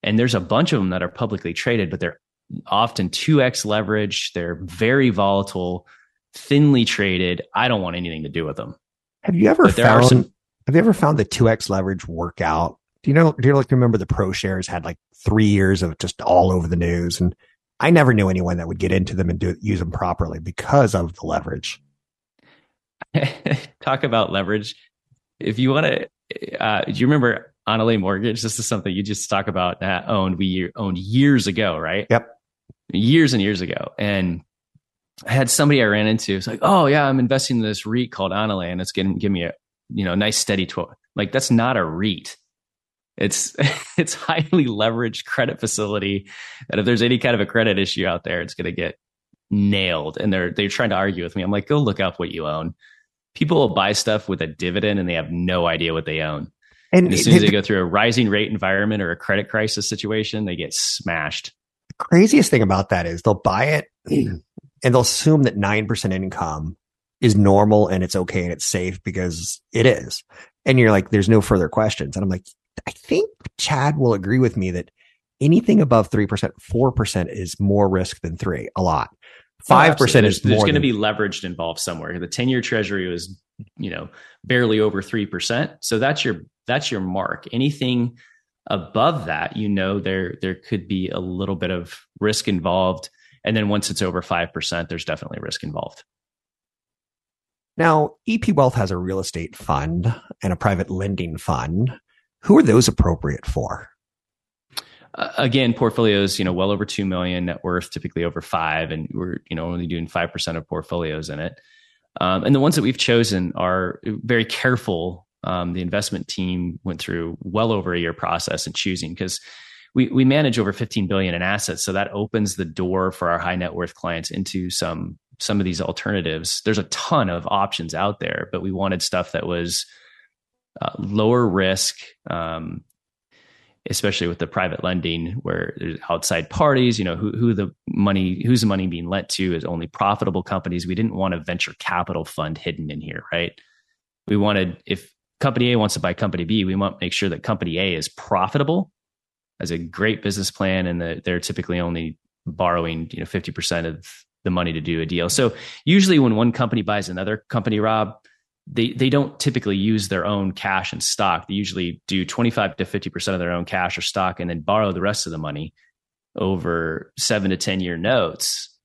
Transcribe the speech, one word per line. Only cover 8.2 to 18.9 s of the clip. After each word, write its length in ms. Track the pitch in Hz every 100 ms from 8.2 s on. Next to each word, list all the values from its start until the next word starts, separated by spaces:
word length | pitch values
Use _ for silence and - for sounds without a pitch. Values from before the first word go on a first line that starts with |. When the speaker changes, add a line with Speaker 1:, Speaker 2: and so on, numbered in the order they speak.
Speaker 1:
to 80 | 78
do 160 | 85 78
with 100 | 71
them. 200 | 57 - _ _ _ _
Speaker 2:
Have 100 | -
you 160 | 175 202
ever 140 | 320
Speaker 1:
But 120 | 349 -
there 120 | 120
are 120 | 113
Speaker 2:
found, 80 | 123
Speaker 1:
some 240 | 127 - _ _ _ -
Speaker 2:
have 80 |
you 40 | 147
ever 160 | 220
found 240 | 202 151 151
the 80 | 104
two 240 | - 113
X 180 | 110 -
leverage 400 | 117 95 95 85
work 320 | 82 87 -
out? 380 | 82 78 85 - _ _
Do 80 | -
you 40 |
know, 180 | 143 165
do 160 | - 127
you, 60 |
like, 160 | 139 131
remember 280 | 131 123 113
the 80 | 92
ProShares 600 | - 95 95 98 95 92
had, 200 | 90 82
like, 100 | 87 _ _
three 220 | - 110
years 380 | 107 101 95 95
of 160 | 87 80
just 240 | 90 -
all 280 | - 90 92
over 160 | 92 82
the 100 | 85
news? 440 | 85 87 85 87
And 160 | 90 - _ _ _ _
I 120 | 143
never 240 | 170 135
knew 160 | 113 98
anyone 260 | 92 87 87
that 120 | 85
would 100 | 90
get 140 | 92